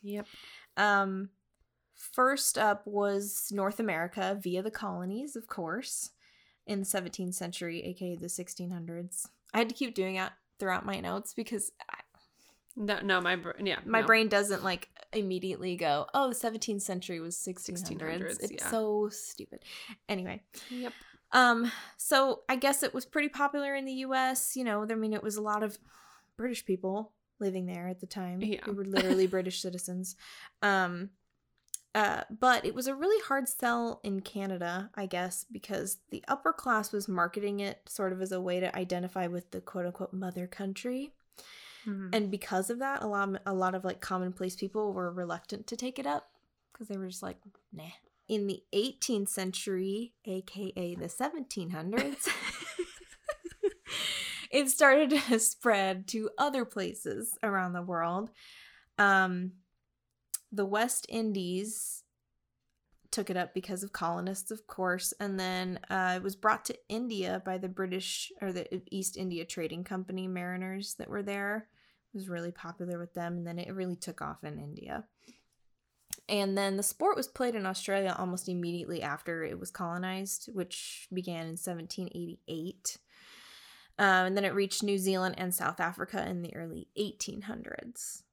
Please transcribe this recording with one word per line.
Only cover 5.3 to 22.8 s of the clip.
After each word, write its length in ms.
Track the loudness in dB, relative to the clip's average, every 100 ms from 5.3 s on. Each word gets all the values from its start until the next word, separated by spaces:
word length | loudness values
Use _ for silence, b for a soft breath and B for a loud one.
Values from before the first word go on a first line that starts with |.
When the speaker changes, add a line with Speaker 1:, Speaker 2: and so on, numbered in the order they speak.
| -8
Speaker 2:
of 100 | -8
course, 680 | -6 -4 -4 -4 -6 -6 b b b b b -4
in 140 | -2
the 60 | 0
seventeenth 500 | 0 -2 -4 -4 -4
century, 480 | -6 -6 -6 -4
A 100 | -6
K 200 | -6 -6
A 20 | -6
the 140 | -6
sixteen 420 | -6 -6 -6 -6
hundreds. 580 | -6 -6 -8 -6 -6 -8 _ _
I 60 | 2
had 100 | 2
to 60 | 2
keep 180 | -2
doing 220 | 0 0 0
it 160 | -4 -6 _ _
throughout 280 | 0 0 0
my 140 | -4
notes 340 | -2 -4 -4
because 380 | -6 -4 -2 -4 _ -14
I 100 | -12 -14 _ b b b b _ -4
Speaker 1:
No, 220 | 0 0
no, 200 | 4 4
my 140 | 4 0
br-, 160 | -2 -2
yeah, 160 | 0 0 2
Speaker 2:
my 160 | 2
Speaker 1:
no. 60 | 8
Speaker 2:
brain 200 | 8 8
doesn't, 360 | 6 4 2
like, 260 | 0 -2 -4 -18 -6
immediately 600 | -2 0 0 -2 -2 -2 0
go, 320 | 4 4 4
"Oh, 160 | 4 4
the 60 | 2
seventeenth 460 | 0 0 -2 -2
century 380 | 0 -4 -2 -6
was 180 | -4 -4
sixteen 380 | -6 -6 -6 -6
hundreds." 140 | -4
Speaker 1:
Sixteen 100 | -4
hundreds, 400 | -2 -2 -2 -4
Speaker 2:
It's 240 | -6 -4
Speaker 1:
yeah. 80 | 0
Speaker 2:
so 380 | 0 2 2 2
stupid. 540 | -2 -10 -10 -14 -14 B B B -16 -4
Anyway. 320 | -4 -4 -8 _ B B
Speaker 1:
Yep. 240 | -8 -8 B B B _
Speaker 2:
Um, 380 | 8 8 8 4 B B B
so 460 | 4 6 6 4 2
I 80 | 4
guess 280 | 4 4